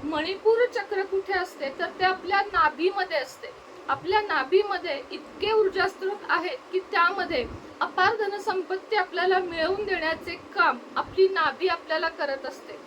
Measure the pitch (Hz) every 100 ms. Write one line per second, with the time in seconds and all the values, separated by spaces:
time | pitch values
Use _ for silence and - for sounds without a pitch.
0 | 285 311 330 381 427 453 494 480 415 392
1 | 392 392 381 381 359 - 277 269 349 -
2 | 370 370 359 403 403 359 311 294 349 392
3 | 370 320 254 - - - - - - 277
4 | 339 415 415 311 269 370 415 370 349 277
5 | - - - - 403 440 403 381 370 370
6 | 381 415 - 339 339 302 - 370 381 381
7 | 349 392 359 302 226 - - - 349 -
8 | 381 440 403 403 392 381 339 381 - 427
9 | 359 349 370 381 359 330 320 392 415 359
10 | 320 320 330 339 - 403 339 247 - -
11 | 285 - 381 381 311 - 359 330 - 320
12 | 330 330 285 269 - - - 196